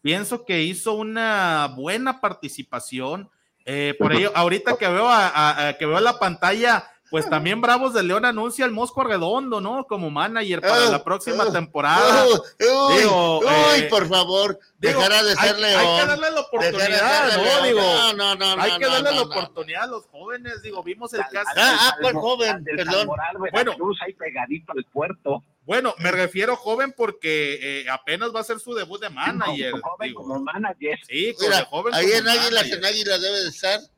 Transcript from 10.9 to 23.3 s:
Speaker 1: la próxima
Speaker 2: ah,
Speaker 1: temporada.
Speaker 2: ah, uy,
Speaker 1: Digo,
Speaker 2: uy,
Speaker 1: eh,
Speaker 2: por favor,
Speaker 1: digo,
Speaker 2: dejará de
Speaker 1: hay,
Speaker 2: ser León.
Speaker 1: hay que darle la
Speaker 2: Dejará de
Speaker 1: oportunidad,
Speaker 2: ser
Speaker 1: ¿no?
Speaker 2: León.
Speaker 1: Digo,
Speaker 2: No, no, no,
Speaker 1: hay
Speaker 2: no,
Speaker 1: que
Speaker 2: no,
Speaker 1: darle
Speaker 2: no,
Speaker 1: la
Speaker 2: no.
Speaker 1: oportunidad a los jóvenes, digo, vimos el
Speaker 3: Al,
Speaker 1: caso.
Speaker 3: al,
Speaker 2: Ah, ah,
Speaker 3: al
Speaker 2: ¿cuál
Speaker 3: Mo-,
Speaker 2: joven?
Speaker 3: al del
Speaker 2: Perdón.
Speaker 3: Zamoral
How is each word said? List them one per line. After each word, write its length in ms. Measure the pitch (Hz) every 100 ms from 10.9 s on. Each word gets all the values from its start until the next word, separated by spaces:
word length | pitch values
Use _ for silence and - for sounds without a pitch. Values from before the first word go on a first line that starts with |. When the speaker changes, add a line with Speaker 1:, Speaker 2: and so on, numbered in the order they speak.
Speaker 1:
la 140 | 143
próxima 400 | - 190 - 220 208
Speaker 2:
ah, 60 |
Speaker 1:
temporada. 680 | 175 165 147 143 170 226 247
Speaker 2:
ah, 40 | 254
uy, 680 | 208 - _ 226 262 277 277
Speaker 1:
Digo, 420 | 214 185 170 160
Speaker 2:
uy, 60 | 240 294 - 294
Speaker 1:
eh, 20 | -
Speaker 2:
por 180 | 220 170
favor, 500 | 185 175 190 202 190 _ _
Speaker 1:
digo, 200 | - 160
Speaker 2:
dejará 240 | 190 214
de 120 | 208 190
Speaker 1:
hay, 120 | 208
Speaker 2:
ser 100 | 208
León. 220 | 214 190
Speaker 1:
hay 200 | 175 170
que 60 | -
darle 240 | 294 311
la 0 |
Speaker 2:
Dejará 20 |
de 80 | 311
Speaker 1:
oportunidad, 880 | 277 233 170 190 202 208 202 - 277
Speaker 2:
ser 80 | 214
Speaker 1:
¿no? 60 |
Speaker 2:
León. 200 | 208 -
Speaker 1:
Digo, 160 | 254 226
Speaker 2:
No, 300 | 190 175 233 208 202 190
no, 200 | 190 190
no, 60 |
Speaker 1:
hay 80 | 196
Speaker 2:
no, 80 | 175
Speaker 1:
que 60 | 180
Speaker 2:
no, 40 |
Speaker 1:
darle 180 | 170 214
Speaker 2:
no, 60 | 285
Speaker 1:
la 40 |
Speaker 2:
no. 80 | 240
Speaker 1:
oportunidad 520 | 196 175 165 156 165
a 40 | 240
los 180 | 233 -
jóvenes, 560 | 143 190 247 240 226
digo, 200 | 214 196
vimos 300 | 175 202 233
el 80 | 233
Speaker 3:
Al, 80 | 196
Speaker 1:
caso. 200 | 196 202
Speaker 3:
al, 80 | 147
Speaker 2:
Ah, 180 | 240 226
ah, 140 | 240 254
Speaker 3:
al 40 |
Speaker 2:
¿cuál 140 | 254
Speaker 3:
Mo-, 60 | 226
Speaker 2:
joven? 280 | 220 247 226
Speaker 3:
al 140 | 190
del 120 | 151 151
Speaker 2:
Perdón. 240 | 170 190
Speaker 3:
Zamoral 360 | 208 196 160